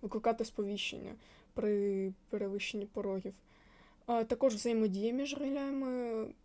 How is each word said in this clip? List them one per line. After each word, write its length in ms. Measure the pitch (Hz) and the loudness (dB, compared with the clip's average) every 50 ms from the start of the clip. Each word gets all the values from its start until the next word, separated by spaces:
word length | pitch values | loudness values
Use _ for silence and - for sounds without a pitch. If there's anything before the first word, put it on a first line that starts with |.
| - | -6
викликати 420 | 208 - 220 220 233 226 226 226 | -4 -4 0 2 2 2 2 0
сповіщення 680 | 220 - - 208 202 208 196 - - - - - - - 220 - - - - - _ - | -6 -4 -4 -2 -2 -2 -2 -4 -4 -6 -8 -10 -12 -12 -14 -18 -20 -20 -20 -20 _ -6
при 580 | - - 214 208 202 202 202 196 190 190 190 190 - _ _ | -2 2 2 4 4 4 2 2 0 0 -2 -4 -8 _ _
перевищенні 560 | - 208 208 196 196 202 196 - - 214 202 | -4 -4 -2 -2 -2 -2 -4 -2 -4 -4 -6
порогів. 480 | 208 - 254 - 196 190 190 185 196 190 - _ - - - - - - - - - - - - | -4 -6 -4 -2 -2 -2 -2 -4 -6 -10 -12 _ -20 -20 -20 -20 -20 -20 -20 -20 -20 -20 -20 -4
А 180 | - 240 233 226 | 0 2 2 2
також 300 | 226 247 233 - 269 220 | 2 2 4 4 4 4
взаємодія 580 | 208 - 240 233 226 220 214 185 196 202 226 233 | 4 0 2 4 4 4 4 2 2 0 0 0
між 240 | 254 277 285 277 285 | 0 -2 -2 -2 -2
ролями 880 | 294 269 269 285 277 277 277 269 269 262 254 247 247 240 226 220 220 - - - _ | -2 0 0 0 0 -2 -2 -2 -2 -2 -2 -2 -2 -2 -2 -2 -4 -4 -8 -14 _